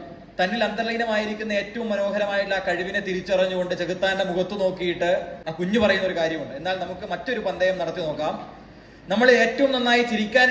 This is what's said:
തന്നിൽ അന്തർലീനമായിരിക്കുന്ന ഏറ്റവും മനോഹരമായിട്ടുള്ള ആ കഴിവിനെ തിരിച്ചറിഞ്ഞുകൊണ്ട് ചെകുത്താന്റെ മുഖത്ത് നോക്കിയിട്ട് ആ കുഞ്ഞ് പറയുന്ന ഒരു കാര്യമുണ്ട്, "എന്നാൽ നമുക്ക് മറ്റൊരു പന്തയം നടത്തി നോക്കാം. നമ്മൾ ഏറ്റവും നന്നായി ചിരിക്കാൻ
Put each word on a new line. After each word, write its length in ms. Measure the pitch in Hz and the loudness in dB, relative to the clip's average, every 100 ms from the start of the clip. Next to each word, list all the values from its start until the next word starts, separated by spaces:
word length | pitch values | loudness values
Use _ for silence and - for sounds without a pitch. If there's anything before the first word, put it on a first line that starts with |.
| - - - | -12 -18 -8
തന്നിൽ 300 | - 185 214 | 0 0 2
അന്തർലീനമായിരിക്കുന്ന 880 | 208 202 226 226 233 214 214 214 214 | -2 -2 -2 -2 0 0 -2 -4 -4
ഏറ്റവും 360 | 208 202 240 214 | -2 -4 -4 -2
മനോഹരമായിട്ടുള്ള 640 | 202 202 202 202 196 196 | 0 0 0 0 0 0
ആ 120 | 196 185 | 0 0
കഴിവിനെ 340 | 170 185 202 | -2 -2 -4
തിരിച്ചറിഞ്ഞുകൊണ്ട് 760 | 190 185 180 190 185 185 175 | -2 -4 0 2 2 0 -2
ചെകുത്താന്റെ 500 | 175 170 180 190 190 | -2 -4 -2 0 0
മുഖത്ത് 360 | 190 175 180 202 | 0 0 -2 0
നോക്കിയിട്ട് 500 | 185 - 180 170 175 190 - - - | -2 0 -2 0 0 0 -2 -10 -8
ആ 40 | |
കുഞ്ഞ് 280 | 156 180 226 | -4 0 4
പറയുന്ന 280 | 208 190 185 | 4 4 0
ഒരു 100 | 165 | 0
കാര്യമുണ്ട്, 380 | 160 160 139 | 0 -2 -6
"എന്നാൽ 220 | 139 175 185 | -6 -4 -4
നമുക്ക് 340 | 175 180 202 | -6 -8 -6
മറ്റൊരു 280 | 175 - 226 | -6 -4 -4
പന്തയം 380 | 190 180 185 180 | -2 0 0 0
നടത്തി 220 | 165 165 | -2 -4
നോക്കാം. 340 | 156 147 156 208 - - - - - - - | -4 -2 -4 -4 -8 -16 -20 -20 -20 -14 -2
നമ്മൾ 220 | 202 247 | 2 6
ഏറ്റവും 420 | 240 226 - 277 | 6 4 4 2
നന്നായി 300 | 254 240 240 | 2 2 2
ചിരിക്കാൻ 460 | 226 214 214 254 254 | 2 0 2 4 4